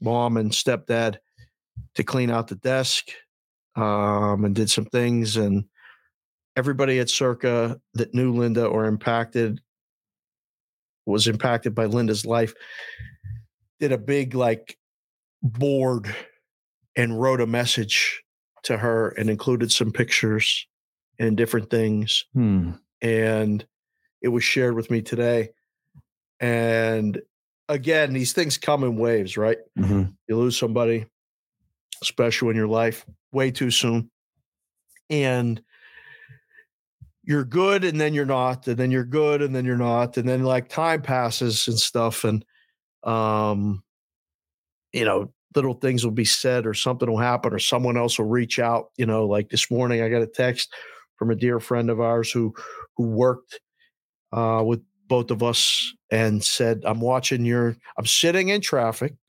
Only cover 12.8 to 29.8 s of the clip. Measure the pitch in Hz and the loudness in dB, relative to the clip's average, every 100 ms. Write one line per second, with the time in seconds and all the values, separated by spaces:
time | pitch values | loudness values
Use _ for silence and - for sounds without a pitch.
12.8 | - - - - - - - _ _ _ | -18 -16 -18 -18 -16 -16 -16 _ _ _
13.8 | 143 127 107 143 131 127 120 113 - - | -2 -2 0 -2 0 0 0 0 -6 -20
14.8 | _ _ _ _ _ _ - 113 143 139 | _ _ _ _ _ _ -4 0 0 2
15.8 | 131 120 101 104 - _ _ _ _ _ | 2 0 -4 -12 -14 _ _ _ _ _
16.8 | _ - 120 113 131 131 113 117 117 - | _ -2 0 2 2 2 2 0 0 -2
17.8 | 101 - - - _ _ _ _ - 113 | 0 0 0 -2 _ _ _ _ -4 -2
18.8 | 120 113 110 - 110 107 - 123 113 - | 0 0 0 -2 -2 -2 0 0 2 0
19.8 | 113 - 117 - 110 107 - - - _ | 0 0 0 2 0 0 0 -2 -6 _
20.8 | _ _ _ _ 113 107 117 120 107 113 | _ _ _ _ 0 2 2 0 0 0
21.8 | 110 107 107 - - 131 113 95 87 82 | 2 0 0 -2 -2 0 2 2 0 -6
22.8 | _ _ 117 113 110 110 107 104 - _ | _ _ -2 0 2 2 0 -2 -6 _
23.8 | _ _ _ _ 123 120 - 139 127 117 | _ _ _ _ -2 0 0 2 2 0
24.8 | 113 117 110 117 120 120 110 _ _ _ | -2 -2 -2 -2 0 0 -2 _ _ _
25.8 | _ _ _ _ _ _ 120 117 117 113 | _ _ _ _ _ _ -2 0 2 2
26.8 | 113 113 104 101 - _ _ _ - 147 | 2 0 -2 -4 -10 _ _ _ -6 -4
27.8 | 131 160 147 131 127 - 160 - - 147 | 2 2 2 0 -2 0 0 -2 0 2
28.8 | 131 113 117 113 95 101 107 113 - - | 2 0 2 2 0 -2 0 0 -4 -2